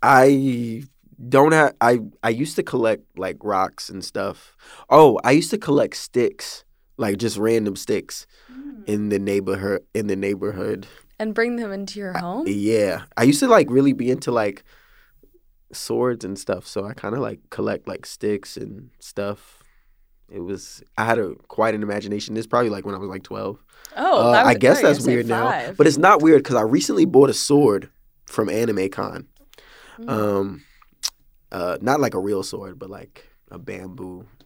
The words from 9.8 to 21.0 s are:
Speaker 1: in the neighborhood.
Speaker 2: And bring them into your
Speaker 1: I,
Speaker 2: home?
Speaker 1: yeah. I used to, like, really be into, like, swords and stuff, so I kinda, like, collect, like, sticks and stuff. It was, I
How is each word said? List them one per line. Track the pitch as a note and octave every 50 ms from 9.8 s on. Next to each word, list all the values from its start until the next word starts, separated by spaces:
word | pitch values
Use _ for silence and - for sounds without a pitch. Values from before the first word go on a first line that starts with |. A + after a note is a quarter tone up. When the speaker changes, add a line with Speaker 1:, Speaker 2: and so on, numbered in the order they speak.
| - _ _
Speaker 1:
in | A2+ G#2+
the | G#2 G2
neighborhood. | F#2+ G2 G2 G2+ F#2+ F#2+ G2+ G2+ F#2 G2 G#2 G#2+ - G3 - - - _ _ _ _
Speaker 2:
And | G#3+ A3 G#3+
bring | A3 A3+ A#3+ A#3+
them | A#3 A#3 G#3 G3
into | G3 G3+ F#3+ G3 G#3
your | G3+ F#3 F#3
Speaker 1:
I, | E3
Speaker 2:
home? | F3 F3 F#3 A#3 D#4+
Speaker 1:
yeah. | F4 G3+ G#3 - - D#3+ A3+ - G2 - - - - _
I | - A#2
used | C3 C#3+ C#3+
to, | C#4+ C4
like, | A#3 G#3+ D3+ -
really | A#2 C3 C#3 C#3+ C3
be | - B2 B2
into, | B2+ C3 - -
like, | A#2+ A#2 G#2+ G#2 G2 - _ _ _ _ _ _ _ _ _ _ _ _ _ _ _ _ _ _ _ _ _ _ -
swords | - - - A#2 A#2 A#2+ B2+ A#2+ A#2 -
and | F#2 G2 G2
stuff, | - - G2 F2+ -
so | - - G2+ G2
I | G2+ A2+
kinda, | - - G2+ G#2+ C3+
like, | C3 A2 A2 - _ _
collect, | - - G#2 G#2+ G#2 - _ -
like, | F#2+ - -
sticks | - - - - G#2+ G#2 G2+ G2 - -
and | B2 A#2+ G#2+ G#2+ F#2+ B2+ A#2+ _ _
stuff. | - - - - G2+ G2+ G#2 - _ _ _ _ _ _ _ _ _ _ _ _ _ _ _ _ _ _
It | - G2
was, | F2 F2+ G2+ F#2 - - - - - _ _
I | -